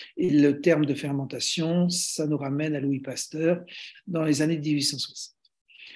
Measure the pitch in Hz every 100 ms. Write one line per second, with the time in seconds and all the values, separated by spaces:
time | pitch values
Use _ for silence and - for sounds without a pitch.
0 | - - 180 147 143 143 175 151 147 135
1 | 147 139 135 127 - - 160 175 175 175
2 | - - 151 143 139 143 156 143 139 135
3 | 135 120 - 156 165 175 175 - - -
4 | - 165 156 143 156 165 151 147 135 135
5 | - - - _ _ _ _ - -